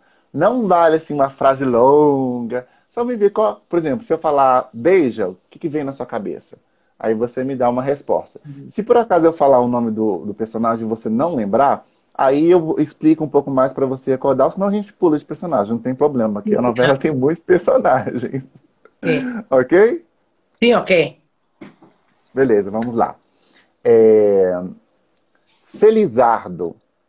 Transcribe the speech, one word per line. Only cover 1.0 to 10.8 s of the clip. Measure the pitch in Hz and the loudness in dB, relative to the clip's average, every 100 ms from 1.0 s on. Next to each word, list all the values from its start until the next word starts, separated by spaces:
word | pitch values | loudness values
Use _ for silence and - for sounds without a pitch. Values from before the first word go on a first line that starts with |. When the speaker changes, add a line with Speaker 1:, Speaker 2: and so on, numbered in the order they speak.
| - | -2
Speaker 1:
uma | 147 135 | -2 -4
frase | - 135 135 | 0 0 0
longa. | 135 117 127 147 151 139 131 123 117 123 127 _ _ | 0 4 4 6 4 2 -2 -6 -6 -8 -10 _ _
Só | - | -8
me | 240 233 | -6 -2
vê | 202 | -2
qual, | 208 214 208 _ | 0 -2 -4 _
por | 170 | -4
exemplo, | 156 123 | -2 -4
se | - | -4
eu | 160 | -4
falar | 160 143 135 127 - | 0 2 4 2 0
"beija", | 117 135 190 135 104 92 | -4 2 2 2 -2 -6
o | 92 _ | -8 _
que | - | -12
que | 170 | -8
vem | 151 | -6
na | 139 | -8
sua | 139 123 | -10 -10
cabeça? | 113 98 73 - - _ _ _ - | -8 -8 -12 -16 -20 _ _ _ -8
Aí | 110 | -4
você | 110 120 131 | -2 -4 -4
me | 131 | -6
dá | 131 123 | -2 -2
uma | 123 | 0
resposta. | 135 143 - 95 - - | -4 -6 -2 -4 -4 -16
Speaker 2:
Uhum. | 147 139 139 | -20 -20 -12
Speaker 1:
Se | - | -8
por | 208 240 | 0 0
acaso | 226 175 165 | 2 2 2
eu | |
falar | 165 139 127 | 2 2 4
o | 123 | 2
nome | 120 117 | -2 -4
do, | 107 110 90 | -2 -2 -4
do | 104 | -8
personagem | 101 110 113 117 113 | -10 -8 -4 -4 -4